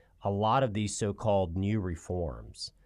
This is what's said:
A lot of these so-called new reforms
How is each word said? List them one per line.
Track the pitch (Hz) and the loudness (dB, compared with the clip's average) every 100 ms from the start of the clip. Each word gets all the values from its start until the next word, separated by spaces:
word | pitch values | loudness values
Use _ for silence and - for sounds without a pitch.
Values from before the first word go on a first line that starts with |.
| _ _ - | _ _ -2
A | |
lot | 101 107 127 | 2 4 4
of | 135 98 | 2 0
these | 104 - | -2 -2
so-called | 104 98 113 101 92 87 | -2 -2 2 2 2 0
new | 98 110 | 0 0
reforms | 92 78 - 90 82 57 55 - - _ | -2 -6 -6 -4 -4 -6 -12 -14 -16 _